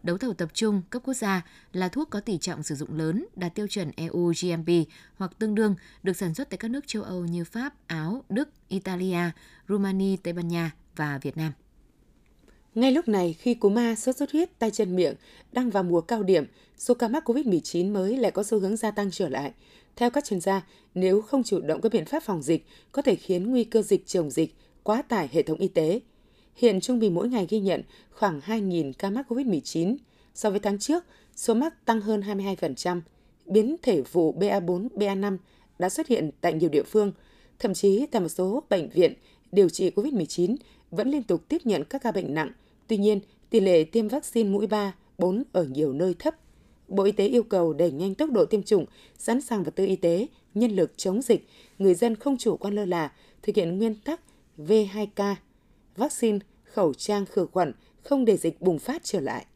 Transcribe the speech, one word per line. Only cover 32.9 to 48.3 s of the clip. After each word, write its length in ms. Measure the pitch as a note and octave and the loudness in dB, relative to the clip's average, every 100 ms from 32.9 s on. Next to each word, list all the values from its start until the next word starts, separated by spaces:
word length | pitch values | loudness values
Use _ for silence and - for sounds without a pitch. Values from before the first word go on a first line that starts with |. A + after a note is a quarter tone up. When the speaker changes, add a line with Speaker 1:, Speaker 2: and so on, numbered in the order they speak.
| F3 E3 _ _ _ - | -4 -6 _ _ _ 2
Speaker 2:
Biến 300 | G#3+ A3 E4 | 2 4 0
thể 200 | C4 F3 B2 | 0 0 2
vụ 200 | F3+ D#3+ | 2 2
B 100 | D#3+ G3 | 2 0
A 100 | G3 | 0
bốn, 280 | F3 F3+ A#3 | 0 -4 -4
B 80 | - | -2
A 120 | G3+ | -2
năm 240 | G3 G3+ F#3+ _ _ _ _ | 0 -2 -4 _ _ _ _
đã 100 | F#3 | -4
xuất 200 | - D#4+ | -2 0
hiện 220 | A#3 D3+ - | 0 0 -2
tại 120 | F3 | -2
nhiều 160 | D#3+ E3 | 2 2
địa 140 | C#3+ | 2
phương. 300 | - G#3+ G3+ G3 - _ - _ | 2 2 2 -4 -20 _ -20 _
Thậm 160 | A3+ | -4
chí, 320 | F#3 G3+ G3 D4 | 2 2 2 0
tại 100 | A3+ | -2
một 60 | E3 | -2
số 340 | - F#3 A#3+ - | -2 -2 -2 -2
bệnh 180 | F#3+ C#3 | -2 0
viện 260 | F3 E3 - _ _ _ | 4 4 2 _ _ _
điều 160 | F#3+ F3+ | 4 4
trị 220 | - F#3 | 4 0
covid 240 | - C4+ | 0 -2
mười 120 | A#3+ D3+ | -2 -2
chín 300 | - F3 C4+ - _ _ | 0 0 -2 -8 _ _
vẫn 200 | E3+ A#3 | -4 -2
liên 120 | D4 | -2
tục 220 | A#3 E3 _ | 0 -2 _
tiếp 180 | E4 A#3+ | -2 0
nhận 180 | F3 | -2
các 180 | D#3 C#4 | -2 -4
ca 100 | A#3 | -2
bệnh 220 | G3 D3+ | -2 -2
nặng. 180 | D3+ D#3 - _ _ _ | -4 -4 -8 _ _ _
Tuy 100 | G#3+ | 2
nhiên, 240 | G#3 G3+ - _ _ | 2 2 -4 _ _
tỷ 100 | A3+ | 4
lệ 240 | F#3+ F3 | 6 6
tiêm 240 | D#3+ A#3 G#3+ | 6 0 0
vaccine 420 | C4+ - A#3 G#3 | -4 -2 0 2
mũi 160 | G3+ G#3 | 0 0
ba, 280 | G#3 G3+ - _ - | 0 -2 -6 _ -2
bốn 240 | F3+ G3+ C#4+ | 0 0 0
ở 120 | F#3 | -2
nhiều 280 | D3+ C3+ D3+ | 0 0 0
nơi 220 | C3+ F#3 E3+ | 0 -2 0
thấp. 160 | D4+ - _ _ _ _ - | -4 -4 _ _ _ _ -4
Bộ 140 | G3 | 2
Y 100 | F#3+ | 2
tế 140 | G3+ G3 | 2 4
yêu 160 | A#3+ | 2
cầu 300 | A3 F#3+ E3+ | 2 2 2
đẩy 180 | D3 E3+ | 2 0
nhanh 240 | C#3 G3 | 2 -4
tốc 160 | F#3+ D#4 | -2 0